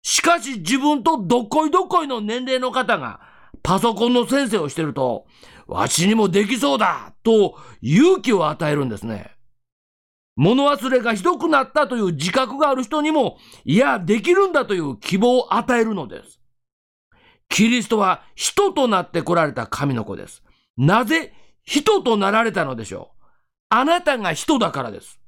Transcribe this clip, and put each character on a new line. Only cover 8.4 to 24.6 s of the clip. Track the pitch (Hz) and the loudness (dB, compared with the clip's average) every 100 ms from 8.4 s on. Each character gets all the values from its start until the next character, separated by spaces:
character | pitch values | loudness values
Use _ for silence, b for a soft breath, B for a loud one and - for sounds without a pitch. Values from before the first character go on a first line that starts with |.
| 156 | 0
与 | 151 156 | -2 -2
え | |
る | 147 | -2
ん | 131 | -2
で | 101 | -6
す | 117 | -8
ね。 | 104 - - - _ _ _ _ _ _ _ _ - | -10 -12 -20 -20 _ _ _ _ _ _ _ _ 0
物 | 156 254 | 2 4
忘 | 285 285 254 | 2 0 0
れ | 254 | 0
が | 233 | 0
ひ | 214 | -2
ど | 247 320 | -2 0
く | 320 | 0
な | 285 | 0
っ | 262 | 0
た | 302 285 | -2 -2
と | 247 | 0
い | |
う | 190 | -2
自 | 147 170 | -2 -2
覚 | 262 254 269 | -2 -2 0
が | 294 | 0
あ | |
る | 262 | 0
人 | 254 311 | -2 -2
に | 302 | 0
も、 | 311 220 B B B - | 0 0 B B B 0
「い | 175 | 2
や、 | 269 240 | 2 0
で | 170 220 | 0 0
き | 262 | 2
る | 359 381 | 2 4
ん | |
だ」 | 311 | 0
と | 196 | -2
い | 190 | -4
う | 147 120 | -4 -8
希 | - 190 | -4 2
望 | 240 254 | 4 2
を | - | 0
与 | 233 247 240 | -2 0 0
え | |
る | 226 | 0
の | 196 139 | -2 -8
で | 82 | -14
す。 | - _ _ _ _ _ _ _ _ b b b _ | -20 _ _ _ _ _ _ _ _ b b b _
キ | - 226 | 2 2
リ | 247 | 2
ス | - | 0
ト | 220 | 0
は | 190 170 b - | 0 -2 b -8
人 | - - 403 | -4 0 0
と | 302 254 | 2 0
な | 190 | 0
っ | - | -2
て | 170 | -6
来 | 151 | 0
ら | 175 | 0
れ | 151 | 0
た | 123 113 | -4 -10
神 | - 143 | -4 -2
の | 123 | -2
子 | 101 98 | -6 -12
で | - | -14
す。 | - _ _ _ - | -20 _ _ _ 0
な | 139 214 | 2 2
ぜ | 226 320 - b b b | 2 -2 -4 b b b
人 | - 294 302 403 | -4 -2 2 2
と | 247 214 | 2 0
な | 196 | 2
ら | 220 | 0
れ | 226 | 0
た | 185 | -2
の | 143 | -6
で | 117 107 | -8 -12
し | |
ょ | 92 - - | -14 -16 -20
う？ | - _ _ _ _ | -20 _ _ _ _
あ | 220 | 0
な | 277 349 | 2 2
た | 311 262 | 0 -2
が | 190 | -2
人 | 156 - | -4 0
だ | 277 | 0